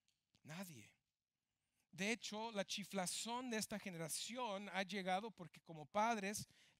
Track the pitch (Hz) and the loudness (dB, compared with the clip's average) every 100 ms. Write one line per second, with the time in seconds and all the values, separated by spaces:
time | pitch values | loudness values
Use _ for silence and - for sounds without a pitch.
0 | _ _ _ - 123 160 190 131 104 - | _ _ _ -20 -10 -8 -8 -10 -16 -20
1 | _ _ _ _ _ _ _ _ _ 165 | _ _ _ _ _ _ _ _ _ -2
2 | 196 226 - 214 226 208 185 - 196 196 | 0 0 -2 -4 -2 -2 -2 -2 0 2
3 | 175 - 220 240 254 220 190 208 196 165 | 2 0 0 -2 0 0 0 -4 -4 -4
4 | 160 - - 240 240 196 202 180 196 202 | -2 -2 -2 -2 -2 -2 0 0 2 0
5 | 185 185 226 185 165 - - 156 147 208 | 4 4 2 -6 -12 -12 -12 -10 0 4
6 | 220 226 196 208 - - - _ | 6 6 2 -2 -6 -12 -20 _